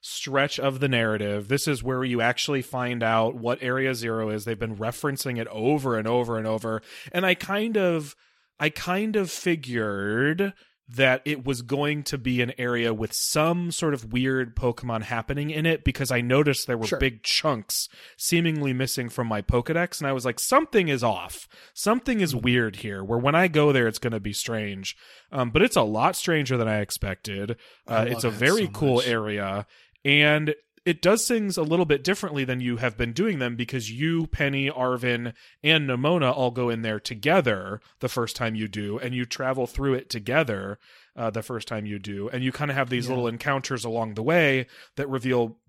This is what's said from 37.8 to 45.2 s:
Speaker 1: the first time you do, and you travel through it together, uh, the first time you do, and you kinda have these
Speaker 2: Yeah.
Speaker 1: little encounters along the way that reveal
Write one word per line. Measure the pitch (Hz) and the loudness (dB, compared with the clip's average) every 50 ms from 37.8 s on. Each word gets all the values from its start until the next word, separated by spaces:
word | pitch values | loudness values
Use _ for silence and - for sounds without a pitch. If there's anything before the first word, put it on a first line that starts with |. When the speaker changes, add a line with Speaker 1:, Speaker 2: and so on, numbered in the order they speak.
| _ _ _ - | _ _ _ -6
Speaker 1:
the | - 123 | -6 -4
first | - 127 117 - - | -2 -2 -4 -4 -4
time | - 123 113 110 | -4 -4 -4 -2
you | 107 110 104 | -4 -4 -6
do, | 95 107 104 101 104 131 | -6 -6 -6 -4 -6 -4
and | 131 123 127 | -6 -4 -4
you | 123 123 | -4 -4
travel | 120 - - 131 131 135 131 123 | -4 -4 -4 -2 -2 0 0 -2
through | 120 - 135 139 139 131 | -2 -2 -2 0 2 0
it | 127 - - | 0 -2 -6
together, | - 113 101 113 127 151 156 120 104 95 95 98 104 - _ _ - - _ _ - | -8 -6 -2 0 2 2 2 2 -2 -4 -4 -6 -8 -10 _ _ -20 -20 _ _ -8
uh, | - 117 113 | -4 -4 -4
the | 101 113 | -4 -4
first | - - 123 110 - | -6 -6 -6 -8 -6
time | - 117 107 107 | -6 -6 -6 -4
you | 104 104 101 | -6 -6 -6
do, | 95 104 101 98 101 110 | -8 -8 -8 -6 -6 -6
and | - 123 127 | -4 -2 -2
you | 131 | -2
kinda | - - 147 143 135 | -2 -2 -2 -2 0
have | 139 131 120 | 0 -2 0
these | 127 120 120 | -2 -2 -2
Speaker 2:
Yeah. | 127 131 | 0 0
Speaker 1:
little | 127 120 117 | 0 0 -2
encounters | 117 117 - 147 139 135 123 - 135 113 | -2 -2 -2 -2 -2 -2 -2 -4 -6 -4
along | 113 117 113 117 113 110 | -4 -4 -2 -2 -2 -4
the | 104 110 | -4 -4
way | 113 147 170 175 160 139 131 131 120 - - - - - - | 0 2 4 6 6 4 4 2 0 -4 -10 -20 -20 -14 -8
that | - 143 139 | -6 -4 -4
reveal | 135 127 | -2 -2